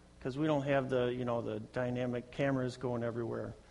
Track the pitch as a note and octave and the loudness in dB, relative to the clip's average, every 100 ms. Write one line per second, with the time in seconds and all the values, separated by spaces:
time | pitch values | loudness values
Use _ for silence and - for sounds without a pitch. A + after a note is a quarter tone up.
0 | - - C3+ C3+ D#3 C#3+ C#3 C#3 C3 C3 | -20 -8 -6 0 2 2 4 2 4 2
1 | B2 B2+ B2 A#2 A2+ G#2+ A2+ B2+ B2 B2 | 2 0 0 0 0 -4 -4 -2 0 0
2 | B2+ A#2+ A#2+ - C#3 C3 B2+ - B2 A#2+ | 0 -2 -4 0 2 2 0 -2 -2 -2
3 | A#2 A#2 A#2 A#2 A2 - - | -2 -2 -4 -4 -6 -10 -16